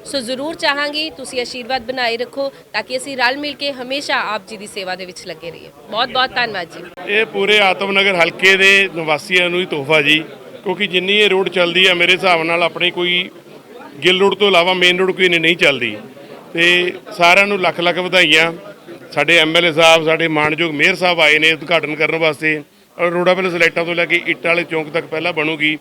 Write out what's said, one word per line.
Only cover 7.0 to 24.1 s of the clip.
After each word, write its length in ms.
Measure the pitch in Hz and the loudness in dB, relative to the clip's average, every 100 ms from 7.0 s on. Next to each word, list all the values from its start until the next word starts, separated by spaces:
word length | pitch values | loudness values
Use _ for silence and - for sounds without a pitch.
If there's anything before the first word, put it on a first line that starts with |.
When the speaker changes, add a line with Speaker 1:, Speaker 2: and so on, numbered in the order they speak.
| 180 | -2
Speaker 2:
ਇਹ 140 | 208 220 | 0 0
ਪੂਰੇ 320 | 208 196 214 | -2 2 4
ਆਤਮ 340 | 196 180 196 | 4 2 0
ਨਗਰ 220 | 196 196 | 0 2
ਹਲਕੇ 420 | 180 170 170 185 190 | 2 0 4 4 6
ਦੇ 320 | 190 196 196 | 6 4 2
ਨਿਵਾਸੀਆਂ 560 | 160 156 151 - 180 175 | -2 -2 -4 0 0 0
ਨੂੰ 100 | 175 | -2
ਹੀ 60 | 185 | -4
ਤੋਹਫਾ 360 | 156 135 156 | -6 0 2
ਜੀ, 220 | 143 156 - - - - | 4 0 -2 -16 -20 -10
ਕਿਉਂਕਿ 220 | 196 180 202 | -8 -4 -2
ਜਿੰਨੀ 260 | 180 180 | -2 0
ਇਹ 180 | 208 208 | 2 2
ਰੋਡ 180 | 190 180 | 2 0
ਚੱਲਦੀ 400 | 180 175 175 190 | 0 0 4 2
ਹੈ 60 | |
ਮੇਰੇ 180 | 175 175 | 4 2
ਹਿਸਾਬ 300 | 180 185 170 | 2 2 2
ਨਾਲ 200 | 160 170 | 0 0
ਆਪਣੇ 280 | 170 160 175 | -2 -2 -4
ਕੋਈ 400 | 175 180 180 185 - - - - - - - | -2 -2 -2 -4 -14 -20 -20 -20 -20 -20 -2
ਗਿੱਲ 160 | 165 185 | 0 4
ਰੋਡ 140 | 196 | 2
ਤੋਂ 140 | 190 202 | 2 2
ਇਲਾਵਾ 260 | 180 175 | 4 2
ਮੇਨ 240 | 185 180 180 | 2 2 4
ਰੋਡ 140 | 190 | 0
ਕੋਈ 160 | 165 185 | 2 2
ਨਹੀਂ, 120 | 170 | 4
ਨਹੀਂ 160 | 160 175 | 2 2
ਚੱਲਦੀ। 400 | 165 135 117 104 - - - - - | 2 2 -4 -6 -14 -20 -20 -20 -10
ਤੇ 380 | 170 170 175 180 - - - | 0 2 2 0 -6 -14 2
ਸਾਰਿਆਂ 300 | 175 185 202 | 4 4 2
ਨੂੰ 140 | 202 | 0
ਲੱਖ 200 | 175 156 | -2 0
ਲੱਖ 160 | 175 165 | -2 0
ਵਧਾਈਆਂ। 560 | 180 185 165 156 165 170 - - - - - | 0 2 4 4 2 -2 -16 -20 -20 -20 -8
ਸਾਡੇ 260 | 143 151 170 | -2 2 4
ਐਮ 180 | 156 165 | 4 2
ਐਲ 80 | |
ਏ 80 | 175 | 2
ਸਾਹਿਬ, 320 | 151 165 165 | 4 6 6
ਸਾਡੇ 240 | 156 160 165 | 4 0 0
ਮਾਣਯੋਗ 440 | 151 151 156 170 | 0 0 0 -2
ਮੇਅਰ 220 | 147 165 | 2 0
ਸਾਹਿਬ 260 | 185 180 170 | 2 0 4
ਆਏ 180 | 151 151 | 4 6
ਨੇ 140 | 160 | 4
ਉਦਘਾਟਨ 420 | 160 156 170 147 | 0 0 -2 -2
ਕਰਨ 220 | 151 156 160 | -2 -2 0
ਵਾਸਤੇ। 460 | 160 143 156 151 143 _ _ - | -2 0 -2 -4 -8 _ _ -4
ਔਰ 120 | 175 | -2
ਰੋਡਾਂ 240 | 175 180 | 0 0
ਪਹਿਲਾਂ 160 | 185 185 | 0 -2
ਸਲਾਈਟਾਂ 340 | 175 165 170 | 0 0 0
ਤੋਂ 100 | 170 | -4
ਲੈ 120 | 170 | -4
ਕੇ 160 | 170 | 0